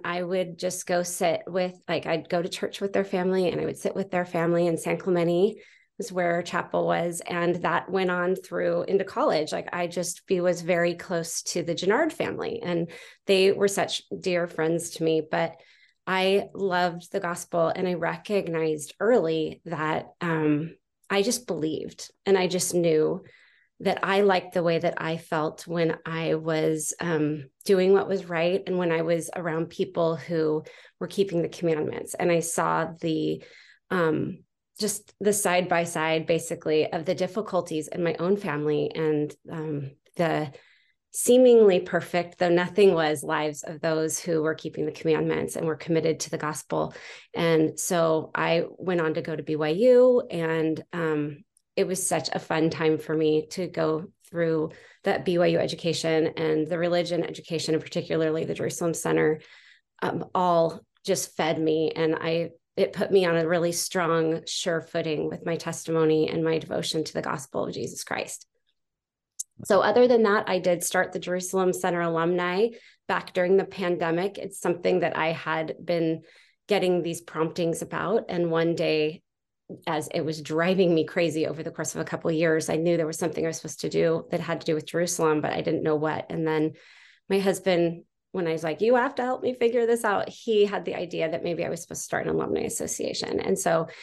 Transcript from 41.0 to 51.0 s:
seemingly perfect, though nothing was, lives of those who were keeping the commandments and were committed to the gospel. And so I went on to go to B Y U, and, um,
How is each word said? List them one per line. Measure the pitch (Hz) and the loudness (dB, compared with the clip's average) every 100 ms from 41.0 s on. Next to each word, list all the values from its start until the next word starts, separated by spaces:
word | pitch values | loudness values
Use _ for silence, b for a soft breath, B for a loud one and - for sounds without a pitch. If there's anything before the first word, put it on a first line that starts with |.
| _ | _
seemingly | - - 247 254 233 214 180 | -4 6 8 10 10 8 6
perfect, | 180 170 170 175 175 - | 2 -4 0 -2 -2 -2
though | 180 | 2
nothing | 175 175 214 196 | 4 2 6 6
was, | 165 156 151 | 6 2 0
lives | 156 156 151 151 | -2 -2 -2 -6
of | - 151 | -12 -4
those | 165 156 160 - | -2 0 0 -2
who | 180 160 | -2 0
were | 156 | 0
keeping | 156 156 160 156 | -2 -8 -4 -6
the | |
commandments | - 160 156 160 156 - - | -2 0 2 2 0 -2 -4
and | 165 | -4
were | 151 | -4
committed | - 160 165 147 | 0 0 2 -2
to | - | -4
the | 160 | -4
gospel. | 151 156 - 156 156 B B B B | -4 -6 -4 -4 -4 B B B B
And | - 170 160 156 - | 0 4 4 2 0
so | - 175 165 160 156 - | -2 2 2 2 -2 -2
I | 160 165 - - | 2 2 0 -6
went | 175 175 | -2 0
on | 156 156 | 0 -2
to | |
go | 160 156 | -4 -6
to | |
B | 151 151 | -4 -2
Y | 156 | 0
U, | 170 247 247 254 247 - | 4 6 8 8 6 0
and, | 175 160 160 160 156 - | -4 0 0 0 -2 -6
um, | 175 | -4